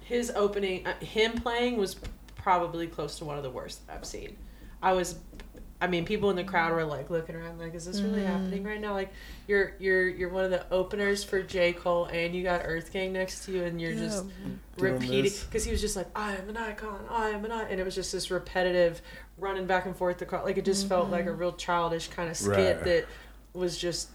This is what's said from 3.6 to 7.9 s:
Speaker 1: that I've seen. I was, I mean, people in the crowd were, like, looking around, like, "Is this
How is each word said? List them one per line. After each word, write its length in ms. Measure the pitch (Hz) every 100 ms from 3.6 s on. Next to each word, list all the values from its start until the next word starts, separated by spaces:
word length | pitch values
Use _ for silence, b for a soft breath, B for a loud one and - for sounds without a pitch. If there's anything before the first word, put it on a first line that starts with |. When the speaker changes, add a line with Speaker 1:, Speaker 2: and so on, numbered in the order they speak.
| 78 - -
Speaker 1:
that 100 | 76
I've 80 |
seen. 320 | - - - - B B B B
I 100 | 185
was, 220 | 185 175 170 - - - - - -
I 60 | 180
mean, 180 | 175
people 240 | 170 208 202
in 60 | 180
the 80 |
crowd 280 | 180 185 165
were, 120 | 165
like, 240 | 156 139 147
looking 260 | 170 160 165
around, 220 | 165 170
like, 160 | 165
"Is 120 | 170
this 140 | 170